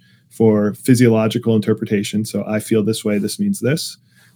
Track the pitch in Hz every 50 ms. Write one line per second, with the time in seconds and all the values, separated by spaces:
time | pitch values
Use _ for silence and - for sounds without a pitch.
0 | _ _ _ _ _ _ - - 117 110 107 104 104 104 98 - - - 127 117
1 | 127 117 113 110 110 113 - 123 - 117 113 107 104 - 110 110 110 - 110 101
2 | 104 - - 104 107 - - 101 - 101 110 107 - - 117 110 104 110 110 -
3 | - 107 104 101 101 101 - - 101 101 101 - 110 123 147 165 - - - -
4 | _ _ _ _ _ _ _